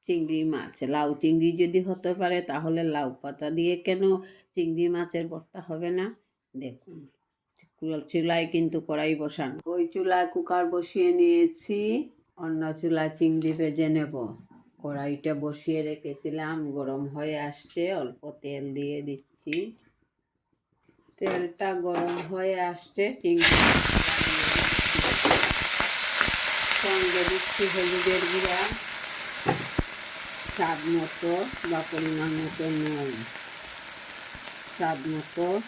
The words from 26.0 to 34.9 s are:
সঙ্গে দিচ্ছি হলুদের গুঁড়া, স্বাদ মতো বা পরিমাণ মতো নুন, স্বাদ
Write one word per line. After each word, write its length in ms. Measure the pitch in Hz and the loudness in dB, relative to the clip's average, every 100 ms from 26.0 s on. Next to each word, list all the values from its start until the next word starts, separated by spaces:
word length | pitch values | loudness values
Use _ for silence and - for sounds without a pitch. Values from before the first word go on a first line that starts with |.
| - - - - - - - - | 2 2 2 4 4 4 4 4
সঙ্গে 400 | 196 190 185 180 175 | 4 4 4 4 4
দিচ্ছি 340 | 185 - - 196 | 2 0 2 2
হলুদের 500 | 190 180 180 190 185 170 | 4 2 4 4 4 4
গুঁড়া, 280 | 185 190 180 190 - - - - - - - - - - - - - - - - - - | 2 2 2 2 0 -4 -4 -4 -4 -4 -4 -2 -2 -2 -4 -4 -6 -6 -6 -6 -6 -6
স্বাদ 260 | - 170 156 151 170 | -2 -2 -2 -2 -2
মতো 360 | 160 - 170 175 - - 170 | -2 -4 -2 -2 -4 -4 -4
বা 100 | 165 160 | -4 -4
পরিমাণ 380 | 160 160 156 160 156 | -4 -4 -2 -2 -2
মতো 240 | 156 - 160 156 | -4 -4 -2 -2
নুন, 300 | 156 151 139 113 113 - - - - - - - - - - - - - - | -2 -4 -4 -6 -8 -8 -8 -10 -10 -10 -10 -10 -10 -10 -8 -8 -8 -8 -10
স্বাদ 240 | - 170 | -4 -4